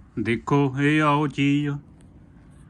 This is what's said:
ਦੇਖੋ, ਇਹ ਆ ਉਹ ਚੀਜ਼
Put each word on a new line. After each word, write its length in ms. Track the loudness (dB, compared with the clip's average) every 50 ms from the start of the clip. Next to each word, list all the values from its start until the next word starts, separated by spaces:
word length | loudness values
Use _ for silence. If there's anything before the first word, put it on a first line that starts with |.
| -20 -12 -10 -6
ਦੇਖੋ, 580 | -4 -2 -4 -4 -2 0 0 2 2 0 0 0
ਇਹ 200 | 0 0 2 2 2
ਆ 60 | 2
ਉਹ 180 | 2 0 0 -2
ਚੀਜ਼ 400 | -2 0 0 2 2 0 0 -2 -4 -6 -10 -14 -20 -20 -20 -20 -20 -20 -20 -20 -20 -20 -20 -20 -20 -20 -20